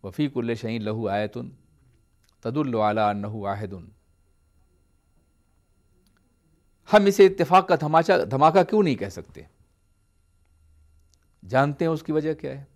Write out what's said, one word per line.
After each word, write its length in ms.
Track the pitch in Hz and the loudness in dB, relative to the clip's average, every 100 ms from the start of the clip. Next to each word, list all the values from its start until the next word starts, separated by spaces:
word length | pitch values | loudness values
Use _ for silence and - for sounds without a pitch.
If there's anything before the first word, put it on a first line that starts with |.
وَفِي 260 | 101 92 147 | -14 -4 -4
كُلِّ 260 | 123 117 | -2 -6
شَيْءٍ 260 | 113 113 113 | -6 -6 -6
لَهُ 280 | 107 110 110 | -6 -6 -4
آيَةٌ 340 | 101 107 120 123 - _ _ _ _ _ _ _ _ | -4 -4 -8 -14 -18 _ _ _ _ _ _ _ _
تَدُلُّ 400 | - 131 143 113 | -8 -4 -4 0
عَلَىٰ 320 | 107 107 107 | 0 2 0
أَنَّهُ 300 | 104 104 107 | -2 -8 -8
وَاحِدٌ۔ 400 | 101 98 104 95 85 _ _ _ _ _ _ _ _ _ _ _ _ _ _ _ _ _ _ _ _ _ _ _ _ _ _ _ _ _ - | -8 -8 -8 -12 -18 _ _ _ _ _ _ _ _ _ _ _ _ _ _ _ _ _ _ _ _ _ _ _ _ _ _ _ _ _ 2
ہم 140 | 214 196 | 4 4
اسے 200 | 196 190 | 6 6
اتفاق 420 | 190 156 185 185 | 6 4 4 4
کا 60 | 165 | -2
دھماچا-، 500 | 151 160 170 180 104 | 2 0 4 0 0
دھماکہ 320 | 135 156 180 | 2 4 4
کیوں 200 | 180 214 | 2 2
نہیں 140 | 180 113 | 0 -2
کہہ 120 | 95 | -6
سکتے؟ 340 | 90 - - - _ _ _ _ _ _ _ _ _ _ _ _ _ _ _ _ _ _ _ 90 | -12 -18 -20 -20 _ _ _ _ _ _ _ _ _ _ _ _ _ _ _ _ _ _ _ -2
جانتے 360 | 131 143 143 | 0 0 0
ہیں 80 | 165 | -4
اس 100 | 160 | -4
کی 100 | 160 | -2
وجہ 220 | 156 151 | -2 -2
کیا 260 | 156 143 135 | -6 -10 -14
ہے؟ 40 | 139 | -18